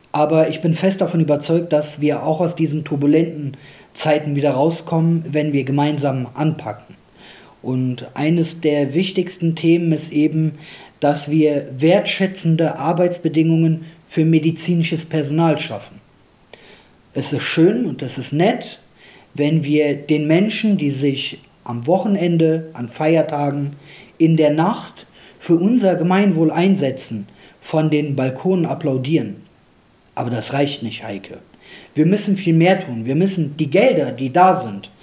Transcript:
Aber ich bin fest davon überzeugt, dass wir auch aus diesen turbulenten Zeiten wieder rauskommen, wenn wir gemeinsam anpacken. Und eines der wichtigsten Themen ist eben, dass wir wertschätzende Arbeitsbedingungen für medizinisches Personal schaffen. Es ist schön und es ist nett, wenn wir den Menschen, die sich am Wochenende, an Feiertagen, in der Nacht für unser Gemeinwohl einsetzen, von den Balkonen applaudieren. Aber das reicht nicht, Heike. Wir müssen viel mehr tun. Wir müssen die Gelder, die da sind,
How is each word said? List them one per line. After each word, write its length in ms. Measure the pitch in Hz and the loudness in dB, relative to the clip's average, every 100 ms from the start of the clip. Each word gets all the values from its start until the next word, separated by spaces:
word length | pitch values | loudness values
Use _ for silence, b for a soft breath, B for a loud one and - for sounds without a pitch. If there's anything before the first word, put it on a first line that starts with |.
| _ 151 | _ -2
Aber 320 | 151 160 156 | 2 4 2
ich 120 | 160 | 0
bin 120 | 175 | -2
fest 280 | 160 190 196 | 0 0 0
davon 200 | 170 170 | 0 0
überzeugt, 520 | 151 147 147 170 170 | 2 0 0 0 2
dass 260 | 147 147 - | 0 -2 -2
wir 220 | 147 143 | -2 -2
auch 180 | 160 160 | -2 -2
aus 140 | 170 | -2
diesen 300 | - 156 151 | 0 -2 -2
turbulenten 720 | - 143 147 156 170 151 143 B B B B - | -4 0 4 4 2 -4 -10 B B B B -6
Zeiten 400 | 156 151 151 143 | 0 0 0 0
wieder 160 | 143 | 0
rauskommen, 720 | 131 156 165 - 165 165 165 160 | 2 0 0 -2 0 2 0 0
wenn 220 | 147 151 | -2 0
wir 100 | 143 | 0
gemeinsam 640 | 131 143 147 151 143 131 120 - | 0 0 0 0 -2 -2 -6 -4
anpacken. 580 | 156 156 110 98 - - _ B B B B B | -2 -2 -8 -12 -16 -20 _ B B B B B
Und 420 | - 127 127 123 - | -6 -4 -2 -6 -10
eines 460 | - 151 170 165 - | -4 0 2 0 -2
der 340 | 156 147 135 | 0 0 0
wichtigsten 600 | 147 190 - 185 - 165 160 | 0 -2 -2 -4 -2 -2 0
Themen 360 | 165 170 170 | 2 2 2
ist 200 | 156 - | -2 -2
eben, 400 | 147 151 160 160 B B B B _ | 0 0 2 -2 B B B B _
dass 320 | 143 147 - | 0 0 0
wir 360 | 156 151 143 131 127 | 2 2 2 -4 0
wertschätzende 1040 | 156 196 202 - 190 - 165 160 156 - | 4 4 2 -2 -2 -2 0 2 0 -2
Arbeitsbedingungen 1080 | 139 175 175 175 160 147 160 165 165 160 B B _ | -2 0 0 0 -2 2 2 4 2 0 B B _
für 180 | - | 0
medizinisches 840 | 160 160 160 165 - 175 165 160 - | 2 4 2 -2 -2 0 0 -4 -4
Personal 500 | 160 139 156 165 151 | -4 -2 2 2 0
schaffen. 420 | - 104 - - - _ _ _ _ B B B B B _ 139 | -4 -10 -14 -20 -20 _ _ _ _ B B B B B _ -8
Es 180 | 135 | -4
ist 80 | 123 | -4
schön 460 | - - 175 233 214 | -2 2 4 4 -2
und 160 | 127 | -4
es 160 | 131 - | -8 -8
ist 140 | - | -4
nett, 480 | 147 196 240 - - _ B B B B | 2 2 0 -6 -18 _ B B B B
wenn 300 | - 147 160 | -2 0 0
wir 320 | 139 151 147 143 | 2 2 2 -2
den 320 | - 151 151 | -2 0 2
Menschen, 500 | 170 208 - 220 185 | 2 2 0 0 0
die 140 | 147 | 0
sich 480 | 131 143 131 - - _ _ | 0 -2 -2 -6 -12 _ _
am 240 | - 120 123 | -10 -6 0
Wochenende, 840 | 180 220 196 175 170 160 160 160 | 0 0 0 0 2 2 0 -4
an 140 | - 120 | -12 -12
Feiertagen, 880 | - 156 165 - 147 143 143 143 143 B B B - | -4 2 2 2 -2 -2 -2 -6 -10 B B B 0
in 180 | 160 160 | 2 4
der 140 | 147 | 4
Nacht 560 | 151 175 240 - - - B B B | 2 0 -2 -10 -20 -20 B B B
für 160 | - 170 | 0 2
unser 400 | 190 240 190 175 | 4 4 2 2
Gemeinwohl 560 | 170 185 202 160 160 | 2 2 2 2 2
einsetzen, 760 | 156 190 190 139 131 - 110 98 B B B | 2 2 2 0 -4 -8 -10 -12 B B B
von 280 | - 160 156 | -6 -2 0
den 260 | 147 147 139 | 0 -2 -2
Balkonen 520 | 131 131 180 185 160 | -4 -2 -2 0 -2
applaudieren. 720 | 131 147 131 127 160 107 101 - _ _ _ _ _ _ - | -4 -2 -2 0 -2 -2 -8 -18 _ _ _ _ _ _ -8
Aber 140 | 120 | -4
das 240 | 117 - | -4 -4
reicht 300 | 139 143 143 | -2 -2 -2
nicht, 200 | 113 - | -8 -10
Heike. 360 | 110 101 - - - B B B B - | -10 -12 -14 -20 -20 B B B B 0
Wir 100 | 156 | 2
müssen 320 | 208 208 196 | 2 0 0
viel 160 | 170 | 2
mehr 260 | 165 175 190 | 4 4 2
tun. 260 | - 117 113 | -2 -8 -2
Wir 100 | 143 | 0
müssen 420 | 190 190 143 - | 0 0 -4 -4
die 80 | 143 | 0
Gelder, 460 | 170 254 170 127 | 4 4 2 -2
die 200 | 120 131 | -4 -2
da 300 | 147 185 180 | 4 4 4
sind, 300 | 110 98 - B | -2 -10 -14 B